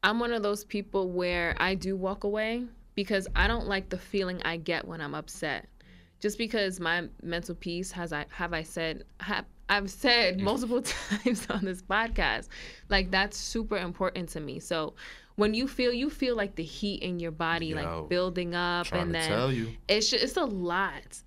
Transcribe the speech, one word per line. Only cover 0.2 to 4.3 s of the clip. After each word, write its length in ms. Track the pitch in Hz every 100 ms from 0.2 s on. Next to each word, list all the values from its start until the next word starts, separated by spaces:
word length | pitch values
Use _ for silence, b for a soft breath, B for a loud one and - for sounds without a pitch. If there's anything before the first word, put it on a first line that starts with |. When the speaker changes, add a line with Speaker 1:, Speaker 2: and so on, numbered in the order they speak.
Speaker 1:
one 120 | 240
of 100 | 233
those 200 | 208 202
people 460 | - 208 202 196 185
where 460 | 180 180 175 170 -
I 160 | 175
do 220 | 190 180 196
walk 260 | 185 196
away 420 | 202 214 220 233 247 - -
because 320 | - 196 208 190
I 140 | - 190
don't 180 | 233 -
like 220 | 196 190
the 80 | 185
feeling 420 | - 202 185